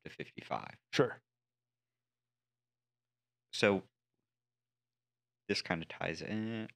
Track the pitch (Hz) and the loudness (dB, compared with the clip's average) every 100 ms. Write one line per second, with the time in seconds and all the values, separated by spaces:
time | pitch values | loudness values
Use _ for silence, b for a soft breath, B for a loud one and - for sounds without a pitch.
0 | - - 73 - - 55 - - _ - | -10 -10 -12 -10 -6 -6 -6 -14 _ 4
1 | 131 - _ _ _ _ _ _ _ _ | 4 2 _ _ _ _ _ _ _ _
2 | _ _ _ _ _ _ _ _ _ _ | _ _ _ _ _ _ _ _ _ _
3 | _ _ _ _ _ - 110 98 - _ | _ _ _ _ _ 4 6 6 0 _
4 | _ _ _ _ _ _ _ _ _ _ | _ _ _ _ _ _ _ _ _ _
5 | _ _ _ _ - 101 - 85 82 - | _ _ _ _ -2 0 0 -2 -2 -6
6 | - 80 - 107 110 113 110 | -4 -4 -4 -2 -2 -4 -2